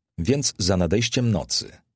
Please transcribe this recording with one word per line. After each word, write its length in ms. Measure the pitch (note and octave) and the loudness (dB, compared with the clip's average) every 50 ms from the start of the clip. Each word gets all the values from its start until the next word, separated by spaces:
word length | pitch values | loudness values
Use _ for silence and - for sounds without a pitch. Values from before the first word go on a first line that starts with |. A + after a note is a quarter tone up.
| _ _ - | _ _ -8
więc 360 | - E2+ G2 C3 D3 - - - | -4 0 0 0 0 0 -4 -4
za 200 | - F#2+ F2+ G2 | -2 0 0 2
nadejściem 540 | F2+ F2 D#2+ F#2+ A#2 A#2 - - B2+ B2 A#2 | 2 2 2 2 0 0 0 -2 0 0 2
nocy, 400 | G#2 D2+ - - - - - - - - _ _ _ | 0 0 -2 -4 -4 -6 -6 -8 -14 -20 _ _ _